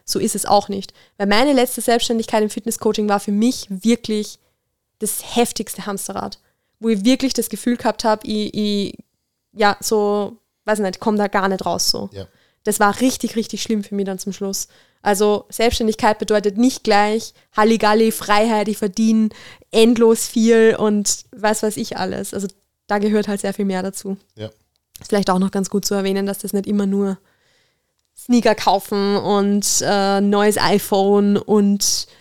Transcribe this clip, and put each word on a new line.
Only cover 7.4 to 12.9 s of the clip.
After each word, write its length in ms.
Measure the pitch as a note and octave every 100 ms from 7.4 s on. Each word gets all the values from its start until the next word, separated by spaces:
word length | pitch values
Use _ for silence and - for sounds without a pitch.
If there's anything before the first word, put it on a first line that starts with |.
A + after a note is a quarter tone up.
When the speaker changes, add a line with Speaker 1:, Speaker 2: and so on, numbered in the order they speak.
| A3
Speaker 1:
Gefühl 260 | G#3 - A#3+
gehabt 280 | A#3 G#3+
hab, 200 | A3 G#3+
ich, 300 | - G#3+ G#3
ich, 400 | G3+ G#3 G3+ G3 - - _ _ _ _
ja, 220 | G3+ G#3 G3
so, 580 | - A3 G#3 G#3 G3+ A#3 _ _ -
weiß 120 | G#3+
nicht, 220 | F#3+ -
komm 180 | A#3 G#3+
da 100 | G3
gar 200 | G3+ F#3+
nicht 180 | F#3+ F3
raus, 240 | F3 -
so. 220 | - G3
Speaker 2:
Ja. 140 | - - _ _ _ -
Speaker 1:
Das 140 | G#3
war 200 | G#3